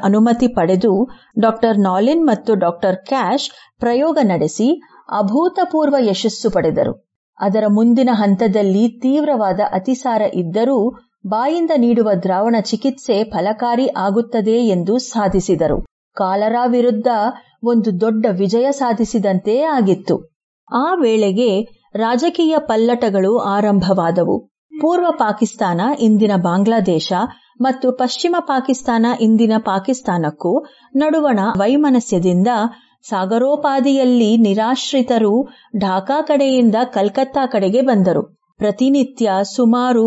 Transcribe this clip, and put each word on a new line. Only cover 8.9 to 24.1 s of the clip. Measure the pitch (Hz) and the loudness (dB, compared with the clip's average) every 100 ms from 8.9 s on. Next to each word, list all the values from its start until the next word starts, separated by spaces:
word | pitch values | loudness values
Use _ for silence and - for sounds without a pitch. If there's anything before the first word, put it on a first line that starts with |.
| 240 262 285 302 254 202 180 202 | 0 -2 0 0 0 0 0 -2
ಅತಿಸಾರ | 190 190 254 262 220 208 | -2 -2 -4 -2 0 -2
ಇದ್ದರೂ | - 165 196 240 254 226 - _ _ | -2 -4 -2 0 0 0 -4 _ _
ಬಾಯಿಂದ | 196 214 269 339 330 302 | -6 -4 -2 -2 0 2
ನೀಡುವ | 240 233 214 | 2 2 2
ದ್ರಾವಣ | 190 185 185 220 226 | 0 0 0 0 0
ಚಿಕಿತ್ಸೆ | 208 214 277 269 - 208 | -2 -2 -4 -4 -2 -2
ಫಲಕಾರಿ | 220 180 185 214 240 240 269 - | -2 -4 -4 -2 -2 -2 -2 -2
ಆಗುತ್ತದೆ | 196 202 233 233 208 226 226 | -2 -2 -2 -2 0 0 0
ಎಂದು | 180 175 240 | 0 0 -2
ಸಾಧಿಸಿದರು. | - 220 202 190 185 180 156 143 - _ _ - | -4 -4 -2 0 0 0 0 -2 -6 _ _ -6
ಕಾಲರಾ | 190 196 214 233 247 | -4 -2 -2 0 0
ವಿರುದ್ಧ | 247 240 214 247 226 220 - - _ | 2 2 0 0 0 -2 -6 -14 _
ಒಂದು | 226 233 220 180 | -2 0 0 0
ದೊಡ್ಡ | 220 220 226 | 0 0 0
ವಿಜಯ | 185 196 233 269 | 0 0 0 0
ಸಾಧಿಸಿದಂತೆ | - 247 226 226 226 196 190 208 240 | 0 -2 -2 -2 0 0 0 0 0
ಆಗಿತ್ತು. | 320 277 196 185 - 165 - _ _ _ - | 0 0 2 0 0 -4 -4 _ _ _ -6
ಆ | 240 302 | -4 -2
ವೇಳೆಗೆ | 370 240 220 202 190 247 196 220 _ _ | 0 0 2 0 0 0 0 -4 _ _
ರಾಜಕೀಯ | 202 226 247 330 339 320 311 | -6 -2 0 -2 0 0 0
ಪಲ್ಲಟಗಳು | 302 220 226 240 233 196 190 233 | 0 0 0 0 0 0 0 0
ಆರಂಭವಾದವು. | 202 202 208 202 180 190 165 | -2 -2 0 2 2 0 0